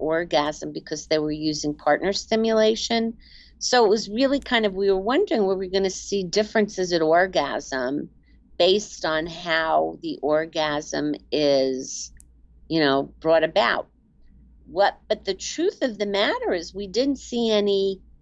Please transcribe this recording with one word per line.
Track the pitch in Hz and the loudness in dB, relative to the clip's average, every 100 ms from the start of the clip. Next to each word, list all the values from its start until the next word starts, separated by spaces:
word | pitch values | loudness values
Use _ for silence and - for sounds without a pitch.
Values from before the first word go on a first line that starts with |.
orgasm | 151 165 175 156 147 151 - | -4 -4 0 0 0 -4 -10
because | 156 - 151 - | -10 -10 -10 -2
they | 156 | 0
were | 151 | 0
using | 151 156 151 151 | -2 -2 -2 -4
partner | 147 - 147 185 | -2 2 2 2
stimulation. | 202 - 226 226 220 220 220 - 233 226 233 - - - - | -2 -2 0 2 4 4 2 0 -2 -2 -6 -16 -20 -20 -10
So | - 247 | 0 4
it | 214 | 4
was | 220 196 | 4 0
really | 214 269 277 | 0 0 0
kind | - 240 208 | 0 0 0
of, | |
we | 185 196 | 0 0
were | 190 | 0
wondering, | 196 285 403 254 | 2 0 2 2
were | 190 190 | 0 0
we | 190 | -2
gonna | 190 196 | -2 -2
see | - - 202 | -4 -4 -4
differences | 180 202 214 226 208 - 180 | -2 -2 0 0 0 0 -2
at | 170 | 2
orgasm | 160 165 190 180 143 117 - 135 127 147 - - _ - _ - | 4 4 4 2 -2 -4 -6 -4 -2 -4 -8 -14 _ -20 _ 0
based | 175 202 208 - | 2 2 0 -6
on | 170 156 165 | -4 -2 -4
how | 165 175 160 160 156 156 160 | -8 -2 -2 2 2 0 -4
the | 165 - | -10 -6
orgasm | 147 151 165 165 151 147 - 151 147 - - | 0 0 0 -2 -2 -2 -4 -4 -4 -4 -4
is, | 151 147 139 135 131 139 - - - - _ - - - | 0 2 4 2 -2 -6 -10 -12 -16 -20 _ -20 -20 -4
you | 160 | 2
know, | 147 135 143 - | 2 2 -2 -4
brought | 160 160 | 2 4
about? | 156 190 226 185 - _ _ _ - - - - - | 4 2 2 0 -4 _ _ _ -20 -20 -20 -20 -8
What, | 160 202 - - | 0 2 0 -4
but | 214 | -4
the | - | -4
truth | 185 - - 349 - | -6 -8 -2 -2 0
of | 262 202 | -4 -2
the | 202 | -2
matter | 196 233 415 453 | 0 0 0 -2
is | 185 165 | -2 -4
we | 190 202 | -10 -4
didn't | 196 277 262 | 0 0 -2
see | - 240 226 | -4 -2 2
any | 214 202 196 196 190 - - | 2 2 2 0 -4 -10 -20